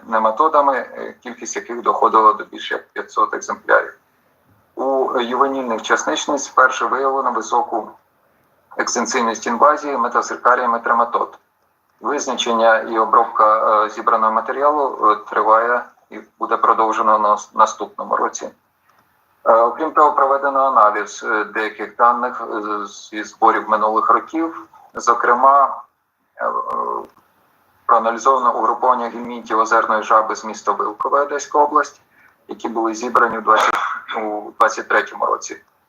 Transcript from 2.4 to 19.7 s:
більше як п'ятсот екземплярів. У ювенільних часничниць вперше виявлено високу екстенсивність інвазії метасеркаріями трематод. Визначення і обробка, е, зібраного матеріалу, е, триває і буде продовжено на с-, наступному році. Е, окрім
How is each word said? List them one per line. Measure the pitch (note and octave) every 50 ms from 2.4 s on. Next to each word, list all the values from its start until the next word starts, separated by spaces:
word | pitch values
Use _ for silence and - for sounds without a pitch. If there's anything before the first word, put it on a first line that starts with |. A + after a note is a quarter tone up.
| -
більше | - - - - - -
як | - - _
п'ятсот | _ - - - - A2+ A2 - -
екземплярів. | - - - - - _ - - - - - - _ _ _ _ _ _ _ _ _ _ _ _ _ _ _ _
У | - C3 C3+ C3+ C3+ C3 - - B2+
ювенільних | A#2 A#2 B2+ - C#3 C3+ C3+ C3+ B2+ A#2+ A2 G#2+
часничниць | - - A#2 - - - D#3 D3+ - - D3 C3+ - -
вперше | - B2+ C3 B2+ - - A#2+
виявлено | A#2 B2 C3 C#3 C3 C3+ C3+ C3 B2
високу | A#2 A2+ A2 - A#2+ - - - B2 - - - - _ _ _ _ _ _ _ _ _ _ _ _ _ _ _ -
екстенсивність | - - - - A#2+ A#2 - - B2+ A#2 A2+ G#2+ - -
інвазії | B2 A#2 A2+ C3+ D3 D3 D3 D3 C#3+ C#3
метасеркаріями | A#2+ A#2 A#2 - B2 - - - - - B2 B2 B2 B2 A#2+ A#2 A#2
трематод. | - A#2 A#2+ A#2+ A#2 - - - - - - - _ _ _ _ _ _ _ _ _ _ _ _
Визначення | G2 A2+ D3 C#3+ C#3 C#3 A#2+ A2 - A#2+ A#2 A2+ A2+ A2+ A2 A2
і | A2+ A#2 A#2 A2
обробка, | A2 A2 A#2+ A#2+ A2+ - - - G#2+ G#2+ G#2+ A2+ A2+ A2+ G#2+ G#2+ G#2+
е, | G#2
зібраного | - A#2+ A2 A2+ A#2 A2+ A2 A2
матеріалу, | A2+ A2+ A2 C3 B2 C3+ C#3+ D3+ D3+ D3 C#3 - - - G#2+ G#2+
е, | - - - -
триває | - A2 G#2 A2 A2 A2+ A#2 A#2+ A#2+ A#2+ - - _ _ _ _
і | A2 G#2+ - _ _ _
буде | A2 A2 A#2
продовжено | - - A#2 A2+ A2 A2 A2+ A2+ A#2 A2 G#2+ G#2+ G#2+
на | G#2+ G#2 G#2
с-, | - - - -
наступному | A2+ A2 - - - G#2 G#2 - - G2+ - -
році. | - - - - - - - - _ _ _ _ _ _ _ _ _ _ _ _ _ _ _ _ _ -
Е, | B2 A2+
окрім | A2+ A#2 A#2